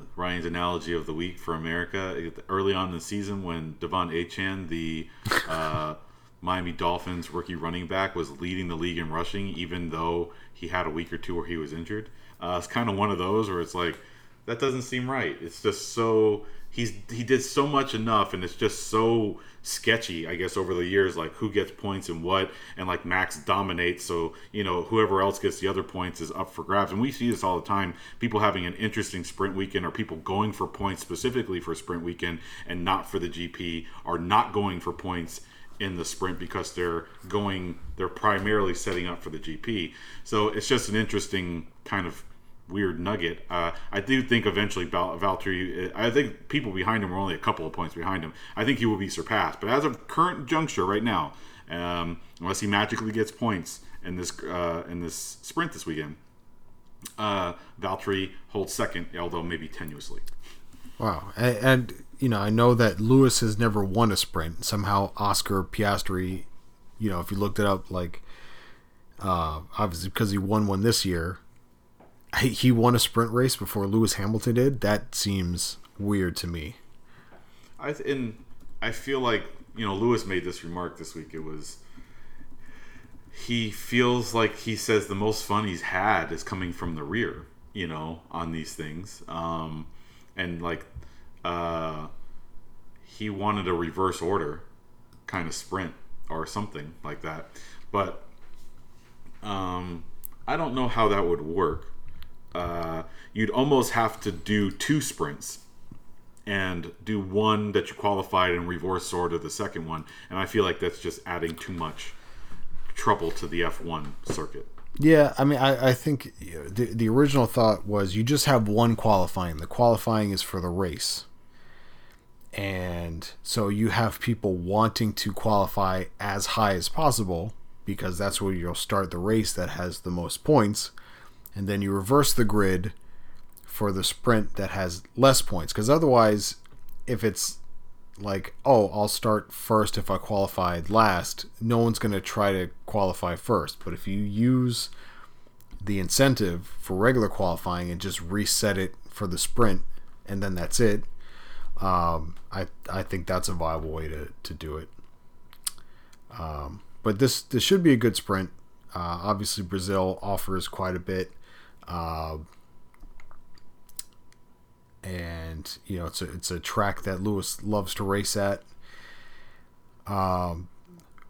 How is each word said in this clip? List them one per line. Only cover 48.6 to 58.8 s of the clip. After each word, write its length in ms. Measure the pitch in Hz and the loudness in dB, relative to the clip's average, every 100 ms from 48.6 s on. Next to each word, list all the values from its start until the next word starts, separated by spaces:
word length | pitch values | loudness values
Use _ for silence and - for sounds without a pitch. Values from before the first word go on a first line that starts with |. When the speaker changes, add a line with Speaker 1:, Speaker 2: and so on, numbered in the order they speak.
Speaker 1:
think 140 | 110 120 | 0 2
he 80 | 113 | 2
will 100 | 101 | 2
be 140 | 98 | -2
surpassed. 500 | - 78 107 82 - | -4 0 2 2 -2
But 80 | 101 | 0
as 160 | 135 | 2
of 240 | 147 120 - | 2 -2 -2
current 380 | - 175 175 131 | 2 2 2 0
juncture 400 | 160 156 - 92 | 0 0 0 2
right 180 | 104 | 2
now, 300 | 117 92 73 - - - - | 2 0 -2 -6 -18 -16 -10
um, 520 | 85 87 87 85 85 - - | -6 -2 -2 -2 -6 -12 -6
unless 200 | 87 95 | -4 -2
he 60 | 101 | 2
magically 460 | 101 107 104 110 | 2 2 0 -2
gets 180 | 110 107 | 0 -2
points 500 | - 117 95 80 - - - | 0 0 0 -4 -12 -14 -10
in 140 | 92 90 | -6 -6
this, 260 | 85 - | -6 -6
uh, 420 | - 90 87 82 82 | -6 -2 -2 -2 -6
in 120 | 87 | -6
this 140 | 85 - - - | -6 -8 -10 -12
sprint 320 | - - 170 | -8 -4 -4
this 100 | - | -4
weekend, 320 | - 78 76 80 - - - - - - - - - - | -6 -6 -6 -10 -20 -20 -20 -20 -18 -20 -20 -16 -14 -4
uh, 340 | 107 101 87 85 - - | -2 0 -2 -6 -14 -8
Valtteri 540 | 92 95 - 95 95 - - | -4 -4 -2 -2 -4 -8 -6
holds 240 | 104 92 | -4 -4
second, 360 | - | -2